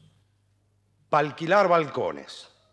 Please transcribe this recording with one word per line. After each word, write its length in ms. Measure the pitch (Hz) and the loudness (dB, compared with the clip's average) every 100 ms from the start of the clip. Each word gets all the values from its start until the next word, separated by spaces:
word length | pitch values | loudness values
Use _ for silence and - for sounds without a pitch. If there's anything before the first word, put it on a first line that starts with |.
| _ _ _ _ _ _ _ _ _ _ _ | _ _ _ _ _ _ _ _ _ _ _
Pa' 100 | 151 | 0
alquilar 480 | 147 - 160 202 185 | 0 -4 0 2 4
balcones, 840 | 170 147 123 90 71 - - - _ _ | 2 0 -4 -6 -6 -14 -20 -20 _ _